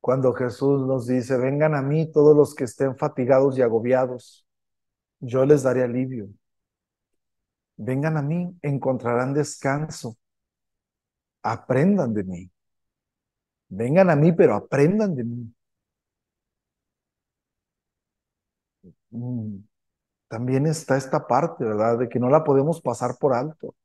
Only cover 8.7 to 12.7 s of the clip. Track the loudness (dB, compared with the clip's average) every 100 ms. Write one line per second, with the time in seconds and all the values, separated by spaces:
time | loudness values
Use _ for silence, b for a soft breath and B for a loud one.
8.7 | -4 -2 -4 -2 -2 -2 -2 -4 -4 -4
9.7 | -4 -6 -10 -14 -16 _ _ _ _ _
10.7 | _ _ _ _ _ _ _ -8 -8 -2
11.7 | 2 2 2 0 -2 -6 -10 -14 _ _